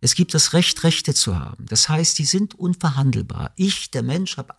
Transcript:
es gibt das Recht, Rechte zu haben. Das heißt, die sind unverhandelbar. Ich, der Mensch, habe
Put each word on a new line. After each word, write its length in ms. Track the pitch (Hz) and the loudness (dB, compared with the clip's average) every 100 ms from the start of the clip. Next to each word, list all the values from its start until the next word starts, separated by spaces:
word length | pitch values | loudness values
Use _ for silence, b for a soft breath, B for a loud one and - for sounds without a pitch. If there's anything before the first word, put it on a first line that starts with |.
es 140 | 120 | 0
gibt 180 | - 175 | 2 2
das 220 | 151 - | 2 2
Recht, 300 | 170 175 - | 4 2 2
Rechte 280 | 170 - - | 0 2 0
zu 260 | - - 87 | 0 0 -2
haben. 280 | 65 - - | -4 -12 -4
Das 220 | 110 - | 0 2
heißt, 300 | 156 165 - | 2 0 0
die 60 | |
sind 300 | 143 190 208 | 0 0 -2
unverhandelbar. 1000 | - 180 180 160 135 135 - - - - - | -4 -4 0 0 2 2 0 -2 -6 -8 -2
Ich, 340 | 190 - - | 0 0 -6
der 120 | 131 | -4
Mensch, 360 | 120 165 190 - | -2 -2 -4 -8
habe 160 | - | -12